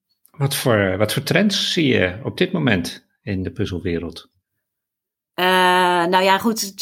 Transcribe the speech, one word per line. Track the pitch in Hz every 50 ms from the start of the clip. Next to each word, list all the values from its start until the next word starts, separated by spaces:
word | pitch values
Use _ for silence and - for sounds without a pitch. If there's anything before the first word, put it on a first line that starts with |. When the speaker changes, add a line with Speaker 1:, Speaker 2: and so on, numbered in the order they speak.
| _ _ _ _ _ _
Speaker 1:
wat | _ - 139 139 -
voor, | - - 135 113 104 98 95 92
wat | 98 107 - -
voor | 123 -
trends | - 143 170 208 208 - - - - -
zie | 185 156
je | 131 117 98 92 90 90 110 -
op | 120 104
dit | - 160 180
moment | 196 170 147 123 104 90 85 - - - _ _ _ _
in | - 107 98 95 92
de | 90
puzzelwereld? | 85 - 98 85 90 85 87 92 85 82 85 80 76 - - _ _ _ _ _ _ _ _ _ _ _ _ _ _ _ _ _ _ _ _ _ _
Speaker 2:
Eh, | - 180 185 185 185 180 180 180 180 180 175 180 175 170
nou | 180 185 185 190
ja, | 190 190
goed, | 190 196 233 220 220 208 196 - -